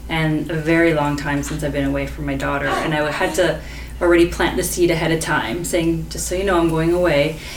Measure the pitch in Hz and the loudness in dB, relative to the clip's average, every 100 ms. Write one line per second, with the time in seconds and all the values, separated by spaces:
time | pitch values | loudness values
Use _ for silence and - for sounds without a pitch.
0 | - 160 156 156 - 160 151 165 165 151 | -6 -2 0 0 -2 -2 2 4 4 4
1 | 143 143 147 143 139 151 147 143 139 139 | 0 -2 -2 -4 -4 -4 -4 -2 0 -2
2 | 139 - 143 139 143 143 143 - 160 151 | -4 -6 -6 -4 -2 -2 -2 -2 0 0
3 | 151 143 185 185 170 - - - - - | 0 0 -2 2 0 0 -8 -12 -12 -2
4 | 175 170 175 - 170 180 175 - 170 160 | 4 4 4 2 -2 -2 -4 2 2 2
5 | 160 160 - 151 - - - 175 165 165 | 0 0 0 -2 -2 -4 -2 0 0 0
6 | 160 - - 180 196 175 165 160 165 175 | -4 -8 -4 -2 2 4 4 2 2 4
7 | 175 143 156 160 - | 4 4 2 -2 -10